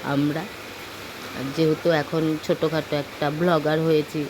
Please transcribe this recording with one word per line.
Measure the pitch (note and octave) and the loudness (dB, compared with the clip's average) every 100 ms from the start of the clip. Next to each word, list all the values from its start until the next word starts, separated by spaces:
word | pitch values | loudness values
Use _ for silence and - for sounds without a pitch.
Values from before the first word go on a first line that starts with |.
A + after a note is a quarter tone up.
আমরা | B2+ C#3 D3 D3+ G3 - - - - - - - - - C3 C#3 | 0 0 2 0 -6 -12 -14 -14 -14 -14 -14 -12 -12 -8 -6 2
যেহেতু | D#3+ D#3 E3+ | 2 4 2
এখন | D#3+ C#3+ E3 D#3+ D#3 | 2 2 0 0 -2
ছোটোখাটো | - E3 D#3+ D#3 D3 D3 | 0 0 2 0 -2 -2
একটা | C#3+ - D3 | -4 -2 -2
ব্লগার | D3+ F3 E3 D3+ D#3 | 2 4 4 4 2
হয়েছি | D#3+ D#3 D3 D#3 C#3+ | 4 4 2 -4 -6